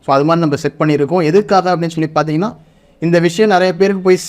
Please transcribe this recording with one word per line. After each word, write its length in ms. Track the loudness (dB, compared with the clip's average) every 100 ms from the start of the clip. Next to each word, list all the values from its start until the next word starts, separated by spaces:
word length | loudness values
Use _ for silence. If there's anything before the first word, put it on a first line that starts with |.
| 0
So, 100 | 0
அது 80 |
மாதிரி 160 | 2 0
நம்ம 160 | 0 -2
செட் 240 | -4 -2
பண்ணியிருக்கோம். 440 | 0 0 0 0
எதுக்காக 520 | 2 0 2 0 0 -2
அப்படின்னு 200 | -4 -4
சொல்லி 140 | -4
பார்த்தீங்கன்னா, 380 | -2 -2 -2 -4 -8 _ _ _ _
இந்த 180 | 0 2
விஷயம் 300 | 0 0 2
நிறைய 260 | 2 0 0
பேருக்கு 260 | 0 0
போய் 180 | 0 0